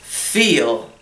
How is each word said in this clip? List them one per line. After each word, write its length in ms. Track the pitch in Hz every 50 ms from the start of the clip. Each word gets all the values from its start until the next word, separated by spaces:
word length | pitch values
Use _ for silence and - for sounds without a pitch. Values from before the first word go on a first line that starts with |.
feel? 920 | - - - - - - - 214 226 208 165 135 117 117 113 110 - - - -